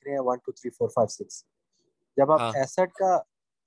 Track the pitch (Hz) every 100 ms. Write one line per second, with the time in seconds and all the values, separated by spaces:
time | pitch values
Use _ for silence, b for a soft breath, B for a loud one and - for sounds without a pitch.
0 | 139 139 127 123 - - 123 - 113 -
1 | 110 - - - _ _ _ _ _ _
2 | _ - 139 156 117 135 135 - 185 -
3 | 190 175 - _ _ _